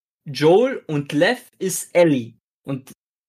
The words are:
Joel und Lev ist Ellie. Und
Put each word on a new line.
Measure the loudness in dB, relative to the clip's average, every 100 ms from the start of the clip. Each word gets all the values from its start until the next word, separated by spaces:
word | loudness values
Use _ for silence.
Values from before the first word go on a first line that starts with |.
| _ _ -14
Joel | 0 4 4 2 -4 -6
und | -6 -4
Lev | -2 0 -2 -10 _
ist | -8 -8 -2 2
Ellie. | 2 2 -4 -16 _ _ -12
Und | -12 -12 _ _ _